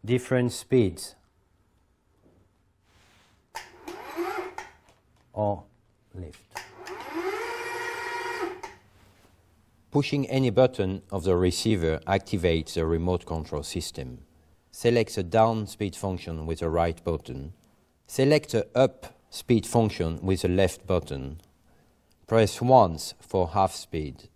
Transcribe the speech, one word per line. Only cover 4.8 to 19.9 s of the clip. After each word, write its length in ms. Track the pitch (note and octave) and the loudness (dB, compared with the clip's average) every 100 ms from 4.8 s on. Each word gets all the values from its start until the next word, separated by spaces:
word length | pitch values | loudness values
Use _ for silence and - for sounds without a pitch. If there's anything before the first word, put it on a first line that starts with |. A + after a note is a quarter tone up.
| _ _ _ _ _ | _ _ _ _ _
Or 320 | - G#2 G2+ - _ _ _ _ | -4 -2 -4 -10 _ _ _ _
lift. 260 | F#2+ E2+ - _ - - - F#4 G4 C#4 D#4 F#4 G#4+ A#4 A#4+ - - A#4 A#4 A#4 A#4+ A#4+ A#4 F#4+ - - - _ _ _ _ _ _ _ _ _ _ _ | -16 -16 -16 _ -16 -16 -18 -16 -14 -10 -8 -6 -6 -8 -8 -8 -8 -8 -8 -8 -6 -6 -6 -6 -8 -14 -18 _ _ _ _ _ _ _ _ _ _ _
Pushing 380 | C#3+ C#3 D3 C3+ | -2 0 -2 0
any 220 | C3+ C3 | 2 2
button 520 | G#2+ B2+ - F#2+ F#2+ - | 6 4 4 -2 -2 -6
of 140 | G2 | -4
the 100 | E2+ | 2
receiver 640 | F2+ F2+ - A2+ G#2 E2 D#2 - | 4 4 2 0 2 2 0 0
activates 680 | G2 - G2 E2+ E2 D#2 | -2 0 0 2 2 0
the 120 | F2 D#2+ | -2 0
remote 400 | E2 F2 F2+ - | 0 0 -2 -2
control 380 | D#2+ D#2 D2+ | -8 -6 -8
system. 540 | C#2+ F2+ - - C2 B1 - _ _ _ _ | -6 -8 -8 -10 -12 -14 -20 _ _ _ _
Select 460 | - A#2+ A#2+ G#2+ - | 0 2 4 2 -4
the 80 | |
down 420 | F2 A2+ A2+ A2 G2+ | 0 4 4 4 -6
speed 300 | - G2+ - | -6 -6 -4
function 500 | G2 F2+ - E2 D#2+ | -6 -6 -6 -8 -6
with 140 | D#2+ | -4
the 80 | E2 | -2
right 340 | E2 E2+ E2 | 2 0 0
button. 520 | - D#2+ - C2 C#2 - _ _ _ _ _ | -4 -4 -6 -12 -12 -16 _ _ _ _ _
Select 460 | - C#3 D3+ - | 2 4 4 2
the 160 | A2+ - B2 | -2 0 2
up 420 | C3 - - - _ | 2 2 -20 -20 _
speed 360 | - - A#2 - | -18 2 2 4
function 540 | A#2+ G#2+ | 2 2